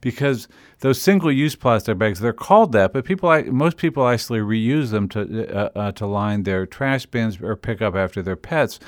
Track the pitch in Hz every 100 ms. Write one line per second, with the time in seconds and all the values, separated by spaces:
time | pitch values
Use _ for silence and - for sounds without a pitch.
0 | 123 120 143 123 - - - _ 135 131
1 | - 196 160 135 147 - 127 113 - 95
2 | 110 92 117 110 - 208 208 110 95 139
3 | 123 190 175 156 - 127 160 160 165 147
4 | 123 117 - 113 104 110 113 151 131 107
5 | 101 107 101 110 - 101 104 - 104 95
6 | 101 101 104 104 95 95 95 - 135 135
7 | - 120 113 90 87 104 - 104 107 95
8 | 92 101 92 92 - 160 143 -